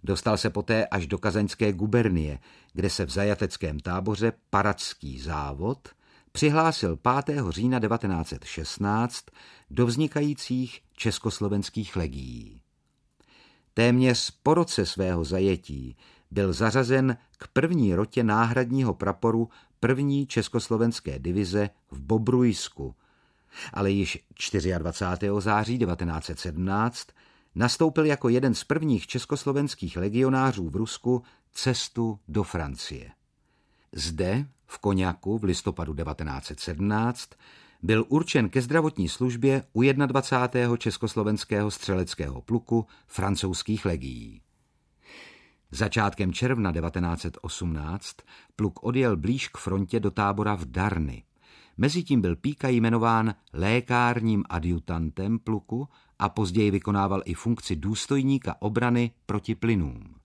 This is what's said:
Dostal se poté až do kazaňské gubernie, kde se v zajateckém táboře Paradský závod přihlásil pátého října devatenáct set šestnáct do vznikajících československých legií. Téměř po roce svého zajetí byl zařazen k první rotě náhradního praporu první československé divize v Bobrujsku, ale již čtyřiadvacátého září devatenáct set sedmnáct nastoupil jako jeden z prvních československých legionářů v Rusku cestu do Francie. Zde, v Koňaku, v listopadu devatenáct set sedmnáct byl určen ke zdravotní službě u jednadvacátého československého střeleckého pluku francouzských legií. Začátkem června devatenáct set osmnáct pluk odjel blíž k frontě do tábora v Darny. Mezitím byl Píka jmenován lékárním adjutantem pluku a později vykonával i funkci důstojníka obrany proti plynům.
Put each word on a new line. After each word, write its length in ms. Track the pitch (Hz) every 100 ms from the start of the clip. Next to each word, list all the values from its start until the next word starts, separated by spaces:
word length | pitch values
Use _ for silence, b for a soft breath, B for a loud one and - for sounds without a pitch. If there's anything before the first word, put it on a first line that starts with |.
| -
Dostal 320 | 95 - 104
se 120 | 107
poté 360 | 98 - 113 113
až 200 | 101 80
do 120 | 98
kazaňské 540 | 107 95 101 - 107
gubernie, 640 | 92 107 120 110 87 76 69 b b b
kde 180 | 90 92
se 160 | - 85
v 40 |
zajateckém 720 | 76 101 101 98 - 90 76
táboře 520 | 90 90 95 101 113 - _
Paradský 680 | 101 101 98 - - 73 64
závod 680 | 65 76 71 69 95 139 - _ b b b
přihlásil 640 | - 151 151 160 156 98 80
pátého 560 | - 131 143 147 107
října 260 | 85 120 127
devatenáct 500 | 107 113 104 87 80
set 160 | 69
šestnáct 800 | - - 78 - 101 107 120 - - B B B B
do 160 | - 120
vznikajících 920 | 120 156 - 147 143 - 127 127 - _ _
československých 1000 | 113 - 113 - 104 104 98 - 104 -
legií. 640 | 80 69 65 60 53 55 _ _ _ _ _ _ b b b b b
Téměř 560 | - 117 123 127 117 - -
po 120 | -
roce 320 | 165 170 - 92
svého 380 | - 92 87
zajetí 720 | 78 92 98 90 - 69 64 60 b b b
byl 220 | 98 98
zařazen 640 | 87 113 123 120 135 131 117 b _
k 100 | -
první 460 | - 160 175 110
rotě 300 | 90 107 -
náhradního 720 | 117 107 117 120 123 131 127
praporu 540 | 113 101 98 117 113 113 b b _
první 460 | 117 131 143 139 139
československé 920 | - 104 117 - 110 117 113 - 67
divize 520 | 69 90 98 98 104 _ _
v 100 | 69
Bobrujsku, 960 | 69 113 110 123 123 98 - - 67 - B B B B B B B
ale 180 | - 98
již 340 | 98 95 - _
čtyřiadvacátého 1040 | - - 101 87 87 80 82 92 90 101 104
září 380 | 101 107 107 123
devatenáct 460 | 107 85 87 80
set 140 | - 80
sedmnáct 680 | 92 78 92 98 113 117 - _ b b b -
nastoupil 500 | 120 - 160 156 151
jako 220 | 139 123
jeden 260 | 123 135
z 100 | 113
prvních 420 | - 151 156 117 -
československých 920 | 127 - 143 - 135 143 - 87 90
legionářů 720 | 95 110 131 131 135 107 85
v 60 | 87
Rusku 460 | 113 - 123 123 b b b
cestu 680 | - - 123 - - 117 104 -
do 140 | 78
Francie. 680 | 95 90 76 67 - 67 - - _ _ _ _ _ _ _
Zde, 540 | - 73 80 90 107 143 _ _
v 120 | -
Koňaku, 600 | 104 98 92 90 95 110
v 60 |
listopadu 480 | 101 87 - 87 82
devatenáct 520 | 73 78 76 78 67
set 160 | - 73
sedmnáct 680 | - 78 101 107 113 120 - - B B B B
byl 220 | 123 110 107
určen 400 | 147 170 147 107
ke 140 | 131
zdravotní 460 | 120 156 156 156 87
službě 540 | - 127 120 131 135 -
u 100 | 110
jednadvacátého 920 | 131 135 139 131 - 127 123 127 123 120
československého 960 | - - 110 - 104 107 - 107 104
střeleckého 720 | - - 92 87 - 73 64
pluku 440 | - 117 - 117 110 b b
francouzských 760 | - 98 98 95 90 - 107
legií. 560 | 101 82 65 60 55 50 _ _ _ _ _ _ B B B B B B _
Začátkem 600 | - 107 113 101 - 95
června 380 | 82 123 127 98
devatenáct 500 | 82 82 90 87 85
set 180 | 85 -
osmnáct 720 | 80 - 90 78 76 95 - - - B B -
pluk 280 | 104 -
odjel 320 | 110 123 127 95
blíž 320 | 82 131 -
k 100 | -
frontě 420 | - 95 98 117
do 100 | 104
tábora 440 | - 101 101 104
v 100 | 104
Darny. 580 | 76 62 101 95 76 58 - _ b b b -
Mezitím 440 | 123 160 160 135
byl 160 | 92 85
Píka 320 | 147 147 135
jmenován 640 | 123 113 113 117 113 113 98 _
lékárním 920 | 73 92 120 120 123 120 120 113 104 -
adjutantem 920 | 90 82 85 - 85 82 - 98 113
pluku 500 | - 110 - 113 139 b b b
a 100 | 101
později 420 | - 101 90 104
vykonával 520 | 95 98 101 98 98
i 100 | -
funkci 420 | 87 - 117 - 87
důstojníka 800 | 95 107 - 139 135 139 - -
obrany 480 | 104 113 123 120 120 - _
proti 280 | 101 -
plynům. 600 | 110 113 107 78 58 50 -